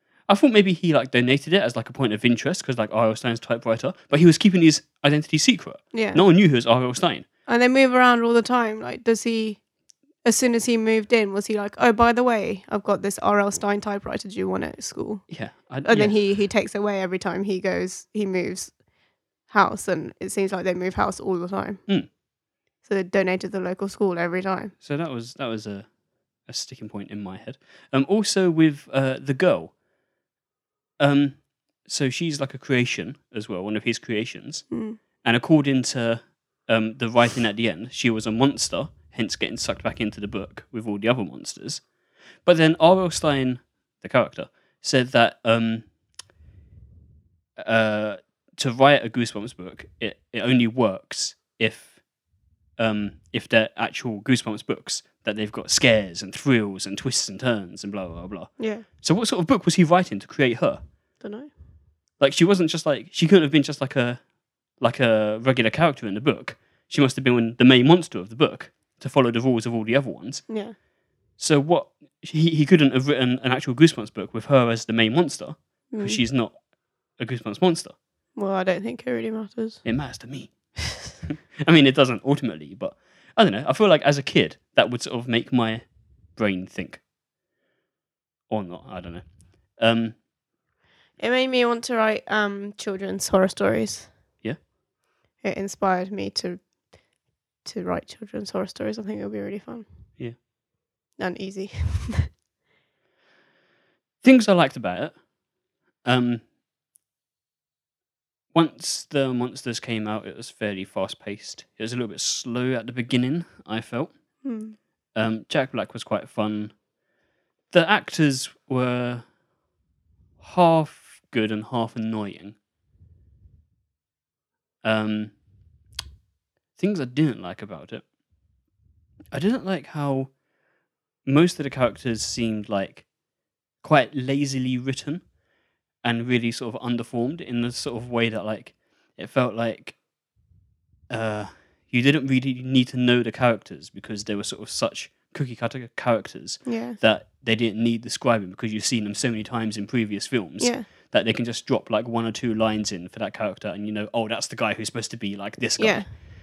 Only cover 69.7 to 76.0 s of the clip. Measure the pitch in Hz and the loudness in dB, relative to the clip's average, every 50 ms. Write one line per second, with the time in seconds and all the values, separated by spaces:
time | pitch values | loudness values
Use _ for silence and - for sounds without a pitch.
69.7 | 117 113 107 110 117 139 139 113 71 - 85 120 147 - - - 220 214 202 233 | -4 -4 -2 0 0 0 0 -2 -8 -10 -12 -12 -12 -12 -12 -10 -8 -8 -8 -10
70.7 | 214 _ _ _ _ _ _ _ _ _ _ _ _ - - - 156 143 139 156 | -14 _ _ _ _ _ _ _ _ _ _ _ _ -6 0 2 2 4 4 2
71.7 | 170 147 - - _ _ _ _ _ _ - - - 156 160 165 160 151 147 - | 2 0 0 -4 _ _ _ _ _ _ -12 -4 0 2 4 4 4 4 6 8
72.7 | 190 165 147 135 117 131 131 143 147 123 127 123 127 127 135 127 127 123 - 127 | 8 8 8 6 4 2 2 2 2 2 2 2 0 0 -2 -2 -2 -2 -4 -4
73.7 | 123 120 160 160 - 123 107 - - 104 92 - - 110 - - 143 135 120 117 | 4 6 6 6 6 2 -10 -10 -10 -10 -10 -8 -8 -8 0 4 4 6 6 4
74.7 | 113 113 - - 113 117 113 110 120 165 180 139 - - - - 160 - _ _ | 0 -2 -2 -2 2 2 2 4 4 2 2 2 -2 -10 -12 -14 -16 -16 _ _
75.7 | _ _ _ _ 240 214 | _ _ _ _ -8 -6